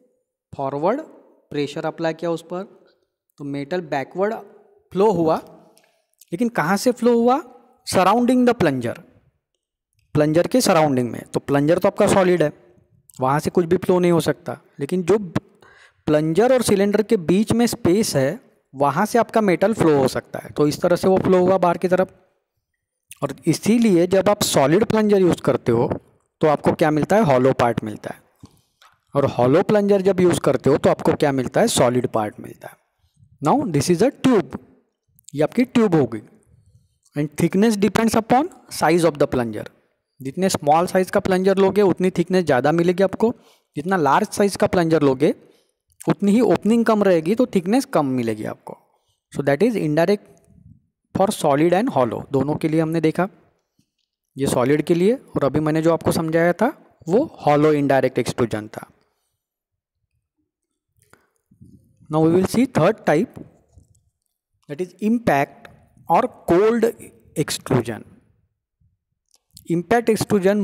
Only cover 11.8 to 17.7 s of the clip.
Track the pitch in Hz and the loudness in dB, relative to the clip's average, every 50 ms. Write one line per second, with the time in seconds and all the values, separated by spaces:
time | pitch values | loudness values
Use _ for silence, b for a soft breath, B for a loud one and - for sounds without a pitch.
11.8 | - 202 196 - 208 190 - 202 190 180 180 175 160 147 - _ _ _ _ _ | 2 -2 0 0 0 2 2 2 2 2 2 0 0 -2 -4 _ _ _ _ _
12.8 | _ _ _ _ _ _ _ - 127 131 139 151 - - - - 175 165 175 180 | _ _ _ _ _ _ _ -6 -2 -2 -2 -2 -2 -2 -2 -2 -2 0 -2 -4
13.8 | - - 185 180 180 175 175 165 156 - 147 - - - 123 - _ _ _ - | 0 0 0 2 2 2 2 0 0 -2 -4 -6 -6 -14 -14 -14 _ _ _ -12
14.8 | 143 139 - 185 185 160 190 226 214 170 - - - _ _ _ b b b b | -10 -6 -6 -4 0 0 0 0 0 -4 -10 -10 -10 _ _ _ b b b b
15.8 | b b b b - - 151 151 156 160 165 160 214 247 262 254 226 - 214 190 | b b b b -4 0 0 0 0 0 0 2 2 2 2 2 2 0 0 0
16.8 | 196 202 196 208 214 - 233 214 165 151 170 190 220 - - 226 240 226 | 2 0 0 -2 0 0 -2 -2 0 0 2 2 2 0 0 0 0 0